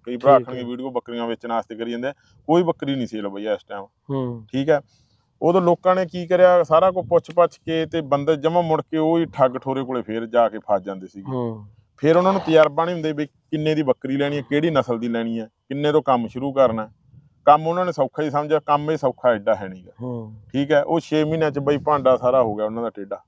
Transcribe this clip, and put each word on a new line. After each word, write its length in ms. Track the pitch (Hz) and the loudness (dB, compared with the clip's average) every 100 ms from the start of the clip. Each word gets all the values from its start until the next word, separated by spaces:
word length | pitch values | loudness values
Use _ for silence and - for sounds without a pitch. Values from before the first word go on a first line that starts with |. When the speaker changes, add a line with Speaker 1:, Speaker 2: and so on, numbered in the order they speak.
Speaker 1:
ਕਈ 140 | 120 120 | -12 -2
ਭਰਾ 200 | 127 131 | 4 4
Speaker 2:
ਠੀਕ 100 | 123 | 2
Speaker 1:
ਆਖਣਗੇ 160 | 127 | -10
Speaker 2:
ਹੈ। 40 | 120 | -10
Speaker 1:
ਵੀਡੀਓ 220 | 123 131 | -8 -8
ਬੱਕਰੀਆਂ 380 | 123 - 120 117 | -8 -8 -6 -6
ਵੇਚਣ 220 | 117 117 | -6 -4
ਵਾਸਤੇ 260 | 117 - 110 | -6 -6 -10
ਕਰੀ 160 | 117 | -8
ਜਾਂਦੇ 160 | 117 131 | -6 -8
ਆ, 60 | - _ _ - | -10 _ _ 0
ਕੋਈ 160 | 170 | 2
ਬੱਕਰੀ 320 | 170 - 139 135 | 2 -4 -6 -4
ਨਹੀਂ 120 | 113 | -6
ਸੇਲ 200 | 110 101 | -6 -8
ਬਈ 200 | 98 107 | -8 -4
ਇਸ 160 | 101 - | -4 -6
ਟਾਈਮ। 160 | 101 101 _ - | -16 -16 _ -10
Speaker 2:
ਹੂੰ। 360 | 135 123 117 107 | -6 -6 -10 -8
Speaker 1:
ਠੀਕ 180 | 131 139 | -4 0
ਆ, 120 | 143 - _ _ _ _ _ | 0 -2 _ _ _ _ _
ਉਦੋਂ 200 | - 185 | 2 4
ਲੋਕਾਂ 340 | 175 170 185 185 | 2 2 2 2
ਨੇ 100 | 175 | 0
ਕੀ 220 | 180 170 | -6 -2
ਕਰਿਆ, 360 | 180 180 180 | 6 6 6
ਸਾਰਾ 280 | 151 160 185 | 4 4 4
ਕੁਝ 160 | 185 120 | 0 0
ਪੁੱਛ 240 | 170 151 | 0 2
ਪੱਛ 260 | 175 170 - - | 2 2 0 -4
ਕੇ 200 | 160 156 | -2 -2
ਤੇ 160 | 165 | -4
ਬੰਦੇ 340 | 143 143 143 151 | 0 0 2 0
ਜਮਾਂ 280 | 156 175 | 2 0
ਮੁੜ 180 | 165 156 | 2 -2
ਕੇ 160 | - 156 | -2 0
ਉਹੀ 280 | 156 165 165 | 2 2 -2
ਠੱਗ 260 | - 131 | 0 0
ਠੋਰੇ 320 | 127 135 131 | 0 -6 -4
ਕੋਲੇ 180 | 127 127 | -4 -6
ਫੇਰ 240 | 107 113 113 | -4 -8 0
ਜਾ 240 | 117 113 | 2 2
ਕੇ 100 | 104 | -2
ਫਸ 220 | - 101 | -4 -4
ਜਾਂਦੇ 260 | 98 95 92 | -2 -10 -12
ਸੀਗੇ। 240 | 98 98 | -16 -8
Speaker 2:
ਹੂੰ। 340 | 127 120 110 104 _ _ _ | -6 -6 -8 -16 _ _ _
Speaker 1:
ਫੇਰ 200 | 147 170 | 2 4
ਉਹਨਾਂ 160 | 185 | 4
ਨੂੰ 80 | 196 | 0
ਤਜਰਬਾ 440 | 156 160 147 143 165 | 4 4 4 2 -4
ਨਹੀਂ 100 | 175 | -4
ਹੁੰਦਾ 160 | 156 | -4
ਵੀ 140 | 151 147 | -4 -8
ਕਿੰਨੇ 500 | _ _ 156 156 156 | _ _ -2 0 0
ਦੀ 80 | |
ਬੱਕਰੀ 340 | 139 - 131 139 | 0 -2 -2 -2
ਲੈਣੀ 200 | 143 147 | -2 -4
ਹੈ, 40 | |
ਕਿਹੜੀ 280 | - 143 165 | -2 0 2
ਨਸਲ 300 | 143 123 117 | 0 0 -4
ਦੀ 80 | 120 | -2
ਲੈਣੀ 320 | 113 113 113 | -4 -4 -6
ਹੈ, 60 | 110 | -10
ਕਿੰਨੇ 460 | _ _ 135 147 | _ _ -4 0
ਤੋਂ 100 | 151 | 2
ਕੰਮ 260 | 143 123 110 | 2 0 -2
ਸ਼ੁਰੂ 240 | 123 139 | -8 -4
ਕਰਨਾ 340 | 135 127 113 110 | 2 2 2 -8
ਹੈ। 60 | _ _ - _ _ - | _ _ -20 _ _ 4
ਕੰਮ 220 | 151 160 | 4 2
ਉਹਨਾਂ 180 | 175 180 | -2 -2
ਨੇ 60 | |
ਸੌਖਾ 320 | 151 135 - | -2 -2 -2
ਹੀ 60 | 151 | -2
ਸਮਝਿਆ, 300 | 143 151 156 | -2 0 -2
ਕੰਮ 320 | - 147 151 | 2 0 0
ਇਹ 60 | 156 | -2
ਸੌਖਾ 320 | 135 - 123 | -2 0 0
ਐਡਾ 260 | 110 107 101 | 2 0 -2
ਹੈ 120 | 95 | -4
ਨੀ 160 | 92 90 | -12 -20
ਗਾ। 40 | - | -14
Speaker 2:
ਹੂੰ। 340 | 123 120 110 110 - | -10 -10 -12 -18 -8
Speaker 1:
ਠੀਕ 200 | 135 143 | -6 0
ਹੈ, 120 | 147 | 0
ਉਹ 160 | - 165 | 2 -2
ਛੇ 240 | - 156 | 0 -2
ਮਹੀਨਿਆਂ 280 | 151 160 151 | 0 -2 -2
ਚ 80 | 143 | -2
ਬਈ 180 | 139 143 | -2 -2
ਭਾਂਡਾ 400 | 151 143 131 123 | 0 2 2 4
ਸਾਰਾ 260 | 123 131 | 2 2
ਹੋ 120 | 113 104 | 0 -2
ਗਿਆ 100 | 107 | -4
ਉਹਨਾਂ 180 | 113 | -4
ਦਾ 60 | 113 | -6
ਟੇਢਾ। 260 | 104 98 101 | -8 -12 -12